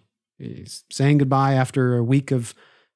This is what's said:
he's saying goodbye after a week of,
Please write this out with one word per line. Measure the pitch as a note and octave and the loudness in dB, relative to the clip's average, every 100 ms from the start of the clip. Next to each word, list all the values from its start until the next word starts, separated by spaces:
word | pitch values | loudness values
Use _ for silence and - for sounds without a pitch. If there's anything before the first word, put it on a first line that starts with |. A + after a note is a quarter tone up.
| _ _ _ - | _ _ _ -16
he's | A#2+ - - - - | -14 -14 -16 -18 -12
saying | - C#3 D3 | -2 2 4
goodbye | C#3 C3 C3+ | 4 2 2
after | C3+ B2+ C#3+ B2+ B2 | 2 0 0 0 0
a | |
week | A#2 C3+ C#3 | 2 0 0
of, | C3 A#2 - _ _ _ | -4 -4 -12 _ _ _